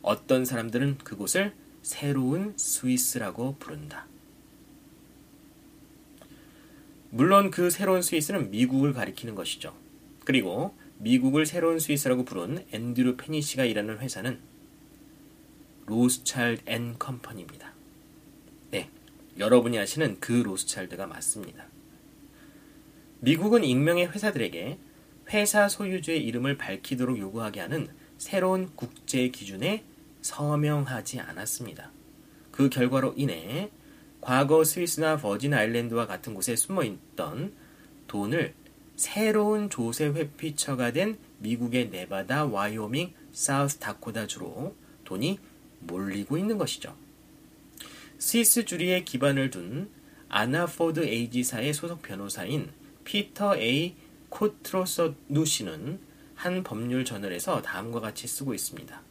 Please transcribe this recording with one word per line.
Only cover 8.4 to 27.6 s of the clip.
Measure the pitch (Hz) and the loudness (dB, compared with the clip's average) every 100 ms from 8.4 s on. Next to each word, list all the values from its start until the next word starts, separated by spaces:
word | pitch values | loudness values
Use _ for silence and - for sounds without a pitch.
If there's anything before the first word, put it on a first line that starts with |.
| 110 | -2
미국을 | 104 127 135 143 | 2 4 6 4
가리키는 | 131 92 95 117 | 2 -4 -6 -10
것이죠. | 104 82 - - - - - - - | -8 -6 -6 -10 -14 -20 -20 -20 -12
그리고 | - 135 95 110 180 - - - | 2 2 2 -2 -4 -6 -20 -8
미국을 | 104 127 127 143 156 | 4 4 6 4 2
새로운 | 175 165 165 | 2 2 2
스위스라고 | 156 147 139 127 | 0 0 2 2
부른 | 123 92 87 165 - | 0 -4 -4 -6 -8
앤드류 | 110 120 120 127 127 | -8 -4 2 2 2
페니 | - 151 | -4 -4
씨가 | 147 131 | -2 0
일하는 | 127 104 104 107 | 0 0 -4 -6
회사는 | - - 113 127 - - - - - - - - - - - - - - - | -6 -6 -6 -6 -12 -20 -20 -20 -20 -20 -20 -20 -20 -20 -20 -20 -20 -20 -4
로스차일드 | 110 123 123 - 127 120 117 - | 2 4 4 -2 0 0 0 -4
앤 | 117 120 117 | -6 -6 -8
컴퍼니입니다. | - 123 - 107 85 - - - - - - - - - - - - | -8 -8 -10 -14 -16 -18 -20 -20 -20 -20 -20 -20 -20 -20 -20 -20 -8
네, | 101 - - - - - - | -8 -8 -16 -20 -20 -20 -2
여러분이 | 104 123 117 117 | 6 6 6 0
아시는 | 101 147 151 98 | -2 0 0 0
그 | - | 0
로스차일드가 | 117 107 92 - - 92 85 95 | 2 2 -2 -4 -6 -8 -8 -10
맞습니다. | 80 - 110 90 - - - - - - - - - - - - - - - - - | -6 -4 -4 -6 -14 -20 -20 -20 -20 -20 -20 -20 -20 -20 -20 -20 -20 -20 -20 -20 0
미국은 | 120 160 202 233 | 4 6 8 6
익명의 | 160 127 151 175 175 | 6 4 6 4 2
회사들에게 | 208 208 151 101 82 98 180 - - - - - | 0 -2 0 -2 -2 -8 -10 -16 -20 -20 -20 -2
회사 | 214 208 214 202 | 0 4 6 4
소유주의 | - 202 185 160 165 | 4 -4 -4 0 0
이름을 | 113 120 131 139 | 0 0 0 0
밝히도록 | - 98 - 127 123 123 | -4 -6 -4 -2 0 0
요구하게 | 98 110 110 101 | -4 -4 -6 -6